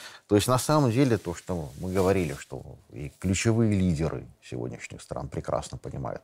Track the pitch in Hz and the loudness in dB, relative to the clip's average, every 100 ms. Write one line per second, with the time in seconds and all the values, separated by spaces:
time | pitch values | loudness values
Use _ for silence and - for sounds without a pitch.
0 | - - - 104 123 127 - 151 131 117 | -18 -10 2 4 4 2 4 4 4 4
1 | 135 107 90 80 - 87 71 73 92 95 | 4 2 -2 -8 -4 -4 -6 -8 -2 2
2 | 92 95 78 71 - 64 - - - 60 | 4 4 0 -4 -10 -14 -14 -20 -16 -12
3 | 71 - 92 92 113 113 110 98 92 76 | -12 -4 -2 2 2 4 4 4 2 2
4 | 80 64 62 - - 62 60 - - - | -2 -4 -12 -18 -12 -8 -8 -10 -14 -14
5 | - - - - - - - - - 67 | -10 -8 -8 -8 -4 -4 -4 -12 -10 -8
6 | 64 - | -8 -8